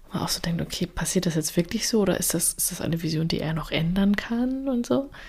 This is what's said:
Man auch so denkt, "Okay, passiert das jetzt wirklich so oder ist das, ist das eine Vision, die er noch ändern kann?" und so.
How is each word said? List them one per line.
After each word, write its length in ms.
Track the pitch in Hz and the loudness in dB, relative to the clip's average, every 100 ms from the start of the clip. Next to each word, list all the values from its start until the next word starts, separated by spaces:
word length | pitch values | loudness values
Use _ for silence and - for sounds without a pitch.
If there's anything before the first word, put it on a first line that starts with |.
| - | -8
Man 100 | 185 | -4
auch 60 | 165 | -2
so 100 | - | -2
denkt, 220 | 170 165 | -2 -2
"Okay, 240 | 156 - 175 | -4 -4 -4
passiert 400 | - 165 190 180 | -2 0 2 2
das 80 | |
jetzt 220 | 156 156 - | 0 0 0
wirklich 320 | 170 226 - | 0 0 0
so 120 | 220 | 2
oder 160 | 190 - | 2 2
ist 160 | 175 | 0
das, 180 | 170 - | 0 0
ist 180 | - - | 0 -4
das 100 | 180 | -2
eine 220 | - 165 | -2 -2
Vision, 240 | 165 160 165 | 0 0 0
die 140 | 180 | 0
er 120 | 151 | 0
noch 200 | 160 143 | -2 -2
ändern 420 | 151 165 190 202 | 0 2 4 4
kann?" 540 | 202 - 233 254 262 269 | 4 0 0 0 0 0
und 180 | 240 240 | 0 2
so. 240 | 254 277 - | 2 0 -10